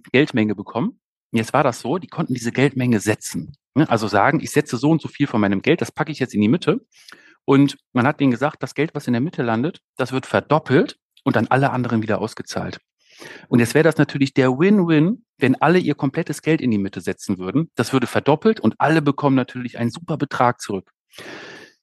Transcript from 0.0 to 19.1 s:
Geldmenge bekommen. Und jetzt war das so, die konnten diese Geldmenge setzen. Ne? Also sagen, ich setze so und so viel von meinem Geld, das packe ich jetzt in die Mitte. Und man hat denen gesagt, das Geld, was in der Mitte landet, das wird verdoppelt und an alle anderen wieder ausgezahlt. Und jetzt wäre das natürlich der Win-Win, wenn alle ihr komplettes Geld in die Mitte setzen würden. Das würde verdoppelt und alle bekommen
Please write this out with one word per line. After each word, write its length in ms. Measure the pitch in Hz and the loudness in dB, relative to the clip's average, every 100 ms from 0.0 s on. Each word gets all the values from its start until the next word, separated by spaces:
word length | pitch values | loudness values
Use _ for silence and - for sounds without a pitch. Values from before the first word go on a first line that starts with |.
| - | 0
Geldmenge 420 | 123 151 131 107 | 2 2 2 -2
bekommen. 460 | 101 101 113 180 - _ _ _ | -2 -6 -4 -6 -6 _ _ _
Und 60 | 117 | -4
jetzt 140 | 113 | 0
war 120 | 131 | 0
das 160 | 147 113 | 0 -2
so, 180 | 120 175 | -4 -6
die 80 | - | -6
konnten 280 | - 156 | -8 -6
diese 180 | 123 117 | -4 -4
Geldmenge 480 | - 135 131 127 110 | 0 0 0 0 0
setzen. 560 | 107 107 - - - - _ | 0 -4 -4 -10 -10 -16 _
Ne? 140 | - 156 | 0 2
Also 180 | 117 107 | 2 2
sagen, 320 | 101 113 143 | 2 2 2
ich 100 | - | 0
setze 260 | - 147 117 | -2 -2 -2
so 140 | 139 | 0
und 120 | 160 | 0
so 60 | - | -2
viel 180 | - 143 | -4 -2
von 140 | 120 | 0
meinem 220 | 101 98 | 0 0
Geld, 180 | - 165 | 0 -2
das 100 | - | -2
packe 220 | - 156 | -6 -6
ich 60 | 147 | -4
jetzt 140 | 131 | -4
in 80 | 101 | 0
die 60 | 104 | 2
Mitte. 380 | 165 - 214 _ _ _ - _ _ | 2 0 -4 _ _ _ -20 _ _
Und 320 | - 135 143 - _ | 0 4 4 0 _
man 140 | 123 123 | 0 0
hat 140 | 156 | 2
denen 100 | 139 | 0
gesagt, 320 | 117 143 - | 0 -2 -4
das 120 | 135 | -10
Geld, 200 | - 160 | -4 -4
was 120 | 147 135 | -4 -4
in 80 | |
der 80 | 120 | -2
Mitte 200 | 147 - | -2 -4
landet, 380 | 123 113 143 - _ - | -2 -2 -2 -6 _ -8
das 160 | 127 | -4
wird 140 | 131 - | -4 -2
verdoppelt 720 | 104 - 151 - 127 123 - _ _ | -2 2 0 2 2 2 -4 _ _
und 120 | - 117 | -2 0
an 120 | 113 | 2
alle 220 | 131 135 | 2 2
anderen 320 | 123 120 117 | 0 -2 -2
wieder 180 | 107 101 | -2 -2
ausgezahlt. 580 | 107 - - - 92 - _ _ _ - - - - | -4 -8 -10 -8 -8 -12 _ _ _ -20 -20 -20 0
Und 100 | 123 | 2
jetzt 160 | 120 | 2
wäre 80 | 147 | 4
das 140 | 160 151 | 4 4
natürlich 360 | 147 143 135 | 0 0 -2
der 260 | - 127 127 | 2 2 4
Win-Win, 640 | 185 208 170 156 165 247 _ - | 4 4 4 4 2 0 _ -2
wenn 220 | 127 127 | 0 2
alle 200 | 143 180 | 4 4
ihr 160 | 135 147 | 2 -2
komplettes 440 | 139 160 170 151 | -2 -4 -6 -6
Geld 200 | - 160 | -2 0
in 100 | 127 | 0
die 80 | 107 | 0
Mitte 220 | 98 - | -2 -6
setzen 380 | 90 92 - 92 | -6 -6 -4 -6
würden. 300 | 92 117 160 | -2 -2 -2
Das 180 | - 117 | -2 0
würde 140 | 135 120 | 0 0
verdoppelt 540 | 110 - 151 220 226 | -2 2 2 2 2
und 160 | 110 - | 0 0
alle 240 | 139 160 | 2 2
bekommen 320 | 143 | 2